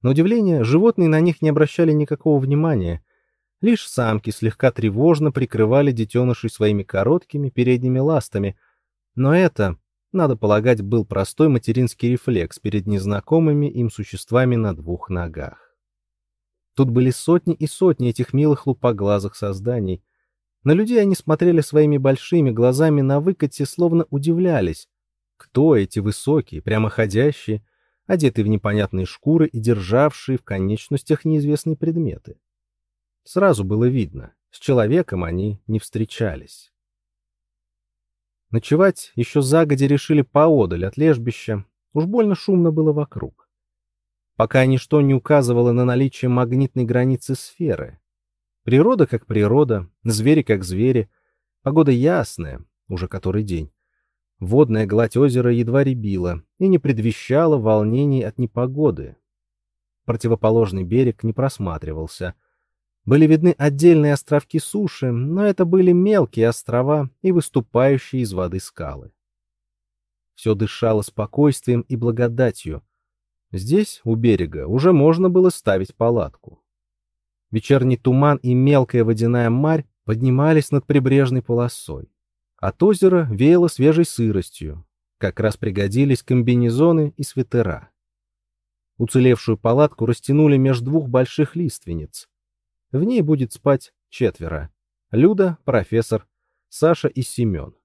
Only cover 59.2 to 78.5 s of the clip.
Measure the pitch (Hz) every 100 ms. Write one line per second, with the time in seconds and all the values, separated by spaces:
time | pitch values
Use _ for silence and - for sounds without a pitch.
59.2 | _ _ _ _ _ _ _ _ - 113
60.2 | 117 113 110 113 107 95 90 117 127 -
61.2 | 113 110 135 - 95 80 78 78 80 -
62.2 | 90 - _ _ _ _ _ _ - 139
63.2 | 156 160 175 - 147 139 170 160 147 143
64.2 | - 147 - 160 - 208 202 - 131 120
65.2 | 135 175 208 190 175 190 180 175 196 208
66.2 | 127 - 113 113 - 120 131 151 135 _
67.2 | 185 175 - 139 117 120 131 135 - 131
68.2 | 117 92 90 92 - - 76 71 - _
69.2 | _ _ _ _ _ _ _ _ _ _
70.2 | _ _ 110 104 107 - 113 110 101 -
71.2 | 104 - 147 135 - 120 - 135 120 113
72.2 | 120 117 127 - - 76 _ _ _ _
73.2 | _ _ _ 95 104 180 214 - 113 113
74.2 | 117 98 82 76 71 117 165 160 147 165
75.2 | 185 180 185 - - 95 95 - 117 117
76.2 | 73 _ - - _ _ _ _ _ _
77.2 | _ _ _ 110 - 139 127 123 131 127
78.2 | 147 139 123